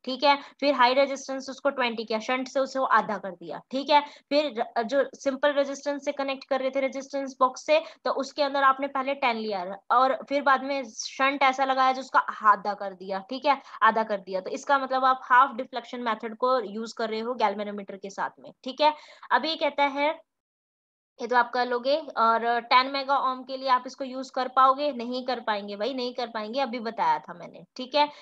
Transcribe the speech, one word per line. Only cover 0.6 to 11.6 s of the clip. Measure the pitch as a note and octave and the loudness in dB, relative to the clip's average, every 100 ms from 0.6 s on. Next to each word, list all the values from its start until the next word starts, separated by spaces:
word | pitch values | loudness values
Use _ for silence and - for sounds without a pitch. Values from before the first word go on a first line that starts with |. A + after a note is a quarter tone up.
फिर | C#4 | 0
हाई | C4 B3 | 4 4
रेजिस्टेंस | C4 C4+ C4+ - C4+ C4+ | 6 2 0 -8 -10 -10
उसको | C4 C#4 | -4 -2
ट्वेंटी | C4+ A#3+ A3+ | 0 -2 -4
किया, | A3 A3 | -4 -4
शंट | A3 B3+ C4 | -2 -4 -2
से | C#4 | -2
उसे | C4+ C4+ C4 | -2 -2 2
आधा | A3+ G3+ G3 | 2 2 -4
कर | G3 | -8
दिया, | F3 E3 E3+ - | -12 -12 -14 -8
ठीक | C4 C#4+ | -6 2
है। | D4 | 2
फिर | C#4+ - - C#4+ D4+ A3+ | 2 -12 -2 0 0 -2
र-, | - A#3 | -4 -4
जो | G#3+ C4+ B3 | 0 0 0
सिंपल | - C#4 C4 D4 | -2 -4 0 0
रेजिस्टेंस | C#4 C#4 C#4 D4 C#4+ | 2 0 -2 -6 -6
से | C#4+ | -4
कनेक्ट | C#4+ C4+ C4+ | -4 -4 -6
कर | - C4 | -4 -2
रहे | C4 | -2
थे | C4+ | -2
रेजिस्टेंस | C4+ C4+ C4+ C#4 C4+ C4+ | -2 -4 -8 -8 -6 0
बॉक्स | C4 C4 - | 0 0 2
से, | D#4 D#4+ - | 2 0 -8
तो | - | -4
उसके | - C4 - | -4 -4 -2
अंदर | C#4 C#4 | 0 4
आपने | C4+ C4+ C#4 | 4 4 -2
पहले | C4+ C4 | -4 -4
टेन | C#4 B3+ A3+ | -2 -2 -2
लिया | A3 G3 F3+ G3 - | -4 -6 -6 -8 2
और | A#3+ C4 - - | 4 4 2 -2
फिर | C#4+ | 0
बाद | C4+ C4+ | 2 2
में | C4+ C#4 | 0 -6
शंट | A3+ - - - C4+ C#4+ | -6 -10 -10 -2 0 2
ऐसा | C4+ C4 | 2 2